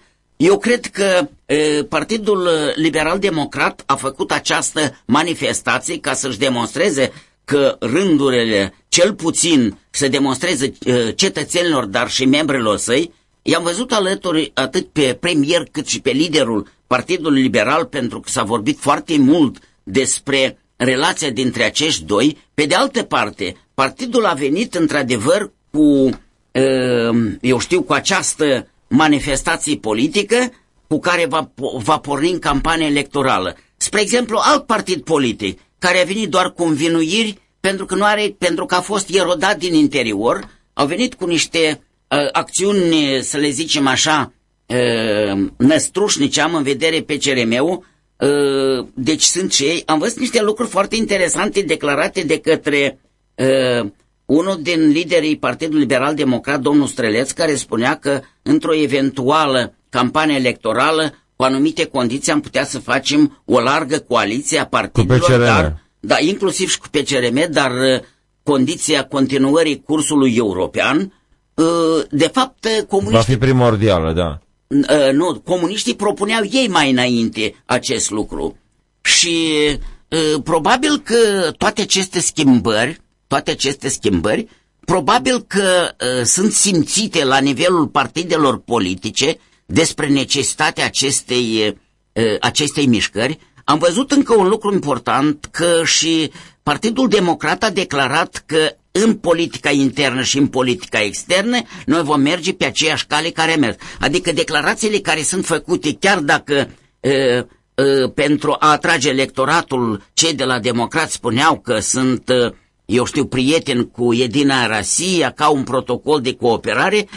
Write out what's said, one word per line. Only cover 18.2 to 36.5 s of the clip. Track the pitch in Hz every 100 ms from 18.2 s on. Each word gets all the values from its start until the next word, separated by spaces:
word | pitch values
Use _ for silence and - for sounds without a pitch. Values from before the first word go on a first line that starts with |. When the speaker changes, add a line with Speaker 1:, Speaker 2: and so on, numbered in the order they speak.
Speaker 1:
că | -
s-a | 131
vorbit | 107 113 110 143
foarte | 139 147 - 151
mult | 131 165 127 - _ _
despre | - 123 123 - - 135 131 - _ -
relația | 123 131 170 190 151
dintre | 120 127 113
acești | 107 - 156 104
doi. | 80 104 147 143 _
Pe | -
de | 143
altă | 185 269 -
parte, | - 139 107 110 90 - _
partidul | - 135 - 247 240 202
a |
venit | 139 135 170 247
într-adevăr | 175 160 147 127 120 123 196 202 _ _
cu, | 151
uh, | 147 139 131 - _ _ _ 127 135 131 127 123 117 117 110 -
eu | 123 120
știu, | - 180
cu | 143
această | 139 - 190 143 - 151 123 - _ -
manifestație | 131 156 143 131 135 170 165 151 143
politică | 110 107 156 202 202 240 254 - _ _ -
cu | 151
care | 180 175 160
va | 160 127
po-, | - 131 127
va | 107 151
porni | 143 139 165
în | 170
campanie | 156 139 160 165 156
electorală. | 143 143 143 131 101 90 - _ -
Spre | - 208
exemplu, | 208 240 233 214
alt | 269 294 -
partid | 214 185 165
politic | 139 151 123 95 98 95 _ -
care | 180 180
a |
venit | 175 208 202
doar | 180 180